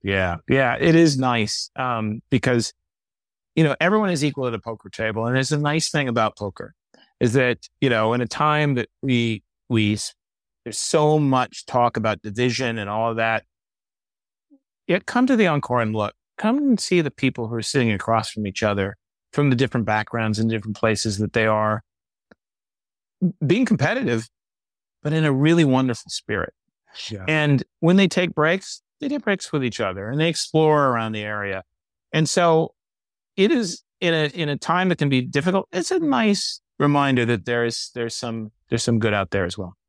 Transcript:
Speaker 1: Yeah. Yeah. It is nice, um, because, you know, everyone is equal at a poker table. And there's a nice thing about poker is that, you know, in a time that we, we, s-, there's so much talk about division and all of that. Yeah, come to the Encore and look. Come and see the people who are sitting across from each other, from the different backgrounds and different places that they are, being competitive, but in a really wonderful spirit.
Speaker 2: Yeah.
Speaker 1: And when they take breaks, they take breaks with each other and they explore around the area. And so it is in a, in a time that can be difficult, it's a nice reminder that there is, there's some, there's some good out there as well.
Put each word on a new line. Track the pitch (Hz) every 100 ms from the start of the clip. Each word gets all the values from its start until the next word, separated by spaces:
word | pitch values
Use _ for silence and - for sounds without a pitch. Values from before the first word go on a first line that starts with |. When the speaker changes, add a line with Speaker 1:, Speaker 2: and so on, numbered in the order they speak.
Speaker 1:
Yeah. | 98 98 92 85 -
Yeah. | 131 127 -
It | 170 165
is | 165 139
nice, | 131 120 104 - - -
um, | 127 117 107 107 _
because, | 127 - 120 110 _ _ _ _ _ _ _ _ -
you |
know, | 156 135
everyone | 170 214 202
is | 165
equal | 147 139 127
at |
a | 113
poker | 117 110 98
table. | - 110 110 117
And | 131
there's | 131
a | 147
nice | 147 156 -
thing | 156 135
about | 117 110 -
poker | 104 - 110 _ _ _ _ _
is | 120
that, | 127 127 117 - _
you | 135
know, | 113 110
in | 120
a | 120
time | - 151 151 147 127
that | - _
we, | 139 120 117 110 _ _ _
we, | 117 104
s-, | 104 - _ _ _ _ _
there's | 117 107
so | - 160 151 156
much | 143 131 123 - -
talk | 127 120 117
about | 110 98
division | 107 101 123 117 127 113
and | 101
all | 107 117
of | 113
that. | 113 110 _ _ _ _ _ _ _ _ _ _ _ 285 _ _ -
Yeah, | 185
come | - 240 254
to | 240
the | 185
Encore | 147 - 123
and | 110 110
look. | 104 _ _ -
Come | 214 269
and | 285 220
see | - 180
the | 147
people | - 131 - 113
who | 117
are |
sitting | 107 143 117
across | 101 - 113 107
from | - 101
each | 95
other, | 107 101 98 - _ _ _
from | - 143
the | 123
different | 131 127 107
backgrounds | 107 107 117 110 107
and | 113
different | 110 107 101
places | 113 104 113 101
that | 107
they | 117 110
are, | 107 107 107 _ _ _ _ _ - _ _ _ _ _ _ _ _ 180 - 151
being | 196 254
competitive, | 208 143 240 208 117 113 _ _ _ _ _ _ _
but | 147
in | 160
a | 156
really | 135 151 170 147
wonderful | 131 131 113 -
spirit. | - - 104 - _ _ _ _ - -
Speaker 2:
Yeah. | 104 92
Speaker 1:
And | 156 151 135 - _
when | 165 185
they | 185
take | - 180 -
breaks, | 151 196 - - _ _
they | 285
take | 285
breaks | 214 190 -
with | 151
each | 127 -
other | 104 92 104
and | 139
they | 165
explore | 160 - 156 156 151 139
around | 117 110
the | 107
area. | 104 107 101 95 - _ _ _ _
And | 156 160
so | - 170 160 165 _ _ _ _ _ _ -
it | 208
is | 294 196 - _ _
in | 180
a, | 165 151
in | 185 151
a | 139
time | - 175 185
that | 170
can | 143
be | 131
difficult, | 127 139 170 190 -
it's | - -
a | 370
nice | 311 254 220 202 - - _ _
reminder | 147 143 139 127 117
that | 117 107
there | 120 117
is, | 117 -
there's | 123 117 -
some, | 120 113 107 _ _
there's | 117
some | - 117
good | 110
out | 104 95
there | 98 90
as | 98
well. | 87 -